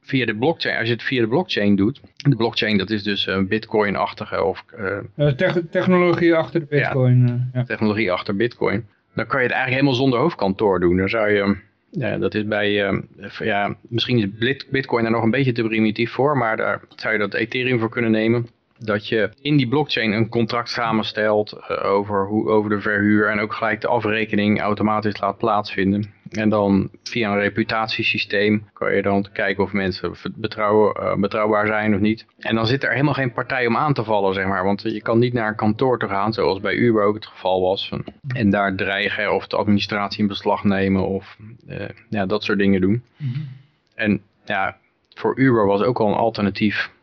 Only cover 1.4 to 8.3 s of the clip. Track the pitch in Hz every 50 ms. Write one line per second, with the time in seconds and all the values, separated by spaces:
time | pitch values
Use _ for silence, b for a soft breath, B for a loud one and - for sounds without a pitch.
1.4 | 185 - - 113 104 101 101 95 98 107 139 - - - _ _ - 147 135 104
2.4 | 113 117 110 - - 107 107 101 92 95 110 107 101 104 101 98 - - 95 95
3.4 | 98 95 104 110 107 - - 113 104 101 98 76 90 - - - 107 - - 92
4.4 | 90 87 92 - - _ - - 107 95 98 101 - - _ - 147 147 139 127
5.4 | 185 185 170 175 170 165 - 185 175 185 180 180 180 175 165 - 170 170 165 160
6.4 | 160 - - 165 156 143 147 143 - - - 135 127 127 123 123 123 123 120 123
7.4 | 123 123 127 123 123 123 113 104 110 107 104 104 113 92 90 90 - -